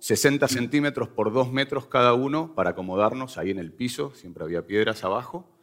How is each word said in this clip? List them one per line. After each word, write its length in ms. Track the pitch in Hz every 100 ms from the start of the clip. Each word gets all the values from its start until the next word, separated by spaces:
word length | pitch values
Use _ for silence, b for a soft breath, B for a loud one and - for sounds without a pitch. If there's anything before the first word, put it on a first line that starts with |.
sesenta 480 | - 107 147 143 135
centímetros 600 | 127 120 147 147 143 -
por 240 | - 107
dos 200 | 123 123
metros 340 | 131 135 139 -
cada 280 | 131 123
uno 400 | 123 135 156 165
para 160 | 98 87
acomodarnos 680 | 90 92 92 107 127 131 82
ahí 120 | 90
en 80 | 98
el 140 | 82
piso, 400 | - 123 - -
siempre 300 | - 87 85
había 220 | 80 85 82
piedras 360 | 101 110 107
abajo, 460 | 92 107 123 180 - _